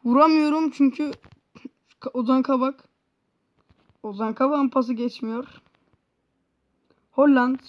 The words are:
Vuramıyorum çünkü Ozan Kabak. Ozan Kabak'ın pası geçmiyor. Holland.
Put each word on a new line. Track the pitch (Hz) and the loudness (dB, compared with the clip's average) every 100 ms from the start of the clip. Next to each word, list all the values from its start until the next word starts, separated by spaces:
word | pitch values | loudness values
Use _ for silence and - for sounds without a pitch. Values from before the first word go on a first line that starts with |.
Vuramıyorum | 240 254 311 311 302 302 320 | 2 4 4 4 2 0 -4
çünkü | - 277 247 294 - _ - _ - - _ _ _ - | 0 0 0 -10 -10 _ -20 _ -20 -20 _ _ _ -10
Ozan | 247 233 262 | -6 0 0
Kabak. | 262 262 262 269 _ _ _ _ _ _ _ _ _ _ _ _ | 2 0 -2 -6 _ _ _ _ _ _ _ _ _ _ _ _
Ozan | 214 196 220 | -14 -6 -6
Kabak'ın | 220 262 294 277 | -2 -2 0 0
pası | 262 240 | 0 -2
geçmiyor. | 233 240 - 226 226 269 - _ _ _ _ _ _ _ _ _ _ _ _ _ _ _ | -4 -6 -6 -10 -10 -12 -20 _ _ _ _ _ _ _ _ _ _ _ _ _ _ _
Holland. | - 294 269 247 262 | 2 4 4 2 -4